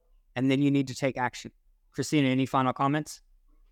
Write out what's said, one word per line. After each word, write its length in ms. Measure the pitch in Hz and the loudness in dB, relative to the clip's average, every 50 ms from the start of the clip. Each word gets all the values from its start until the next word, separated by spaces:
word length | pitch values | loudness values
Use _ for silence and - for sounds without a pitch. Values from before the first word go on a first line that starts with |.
| _ _ _ _ _ _ - | _ _ _ _ _ _ -4
and 140 | 123 131 135 | -2 0 2
then 100 | 135 139 | 2 4
you 100 | 143 139 | 2 2
need 180 | 139 139 135 131 | 2 2 0 -2
to 60 | 123 | -4
take 220 | - 143 135 - | -4 -4 -4 -2
action. 340 | 151 123 117 - - - 117 - _ _ _ _ _ _ _ | -2 -4 -4 -6 -8 -16 -16 -18 _ _ _ _ _ _ _
Christina, 360 | - - 131 - 156 151 139 127 | -8 -6 -4 0 2 2 2 2
any 160 | 127 131 135 | 2 0 0
final 300 | - - 135 131 127 - | 0 0 0 0 0 0
comments? 480 | - 139 139 147 156 151 - - - _ _ _ _ _ _ _ _ _ _ | 0 0 0 0 -2 -4 -8 -14 -20 _ _ _ _ _ _ _ _ _ _